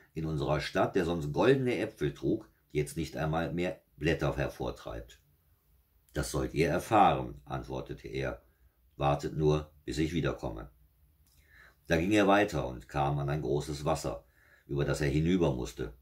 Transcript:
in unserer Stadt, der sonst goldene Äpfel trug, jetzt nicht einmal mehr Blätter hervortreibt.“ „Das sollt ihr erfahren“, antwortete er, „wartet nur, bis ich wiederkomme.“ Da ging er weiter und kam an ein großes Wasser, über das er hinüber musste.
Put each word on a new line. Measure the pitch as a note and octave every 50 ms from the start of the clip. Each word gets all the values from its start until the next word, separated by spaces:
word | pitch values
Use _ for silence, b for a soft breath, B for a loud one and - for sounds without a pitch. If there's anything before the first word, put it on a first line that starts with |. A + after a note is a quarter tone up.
| B B _
in | D#2+ D#2+
unserer | D#2+ D#2 C#2+ C#2 C2 D2+ D2
Stadt, | - - - F2 A2 - -
der | G2 F2
sonst | D#2+ E2+ E2+ D2 D2
goldene | D2 E2 F#2+ B2 C#3 C3+ B2+ B2 A#2 -
Äpfel | A2 A2 - - D2+ C#2+ -
trug, | - C#2 C#2 - - - - _ _ _ _
jetzt | - D2 D2 - - E2+
nicht | D#2 D2 -
einmal | C2 D2+ D#2 D#2+ D#2+ E2 D2+ D2
mehr | F2 F2 F2+ - - _ _ _
Blätter | - D2 E2 D#2 - D#2 C#2 -
hervortreibt.“ | C#2 C2+ B1 - - B1+ A#1 A#1 - - A#1 A1+ A#1 A1 - - - _ _ _ _ _ _ _ _ _ _ _ _ _ _ _ _ _ _
„Das | - D2+ C#2+ -
sollt | - C#2+ C2 B1+ -
ihr | - E2+ D#2+
erfahren“, | D#2+ F2 - - A2+ G#2 F#2+ E2+ D2 C2 B1+ A#1+ - - -
antwortete | - C2 C2 - - C2 B1+ - - - - - -
er, | A1+ C2 C2+ B1+ A#1+ - - _ _ _ _ _ _ _ _ _ _ -
„wartet | C#2+ C#2+ C#2+ C#2+ - - - D2
nur, | D#2 D2+ D2+ D2+ D2+ - - - _
bis | - - D#2
ich | D#2+ D#2+ F2
wiederkomme.“ | E2+ - - - - - B1 G#1+ A1 B1 - - _ _ _ _ _ _ _ _ _ _ b b b b b b b b b b b _ -
Da | E2+ D#2+
ging | F2 G2
er | G#2+ G#2+ G2+ F#2+
weiter | G2 G#2 G#2 G2 - C#2+ B1 B1+
und | B1 A#1+ - -
kam | - C#2+ C#2 C#2+ C#2+ C#2+
an | C#2+ C#2
ein | D2 D2+ C#2+
großes | - C#2+ C#2+ C#2+ D2+ D2 C#2+ D2
Wasser, | D#2+ D#2 - - C2 - - b b b b b b b b b -
über | C#2+ C#2+ C#2+
das | C#2 C#2 C#2+
er | D2+ C#2
hinüber | C2+ D#2 D#2+ E2+ F#2 F2+ E2 D2+ C2
musste. | B1 A#1+ A#1 - - B1 A1 - -